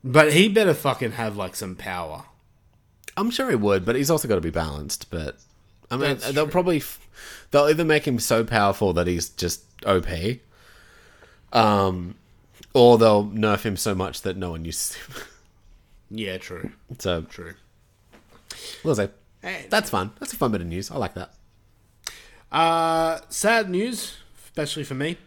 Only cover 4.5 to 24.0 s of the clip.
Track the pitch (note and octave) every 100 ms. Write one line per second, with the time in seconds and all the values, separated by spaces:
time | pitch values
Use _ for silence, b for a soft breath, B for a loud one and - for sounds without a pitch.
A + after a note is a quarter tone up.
4.5 | E2 D#2 D2 C#2+ - - F2 D2+ - _
5.5 | _ _ _ _ B2 C#3+ C3 A2 C#3 D3+
6.5 | F3 F3+ D#3+ - - - B B B B
7.5 | C#3+ D3 D#3 E3 D3+ D3 A#2+ - A2+ A2+
8.5 | A2+ G2+ G2 G2+ E2+ F2 F2 E2 - F2+
9.5 | - _ - G#2 F#2+ E2+ D#2+ F#2+ B2+ _
10.5 | b b b b b b b b b b
11.5 | A#2+ A2 G#2 F#2+ F2+ F2 - _ _ _
12.5 | - - C3+ A#2+ A#2 A2+ G#2 G#2 G#2+ G#2+
13.5 | G2+ A2+ F#2+ A2 F#2+ F#2 - - F#2 F2+
14.5 | E2 E2 E2 - - - B B B B
15.5 | _ - - _ - _ A2 G2+ F#2 -
16.5 | F2 - - _ B2 F#2+ E2+ D#2 - E2+
17.5 | F2+ _ _ _ _ _ - _ - _
18.5 | B B B D#3+ A#2+ G2+ _ _ _ F3+
19.5 | F#3 - G#3 G#3 F#2+ F#2 - C#4+ - C3
20.5 | G#2 E2+ F2 F#2+ - G#2 - - _ _
21.5 | _ _ _ _ _ B B B B B
22.5 | C#3 E3 E3 E3 E3 E3 E3 - - G#3
23.5 | A#3 G3+ F3+ A3+ A3+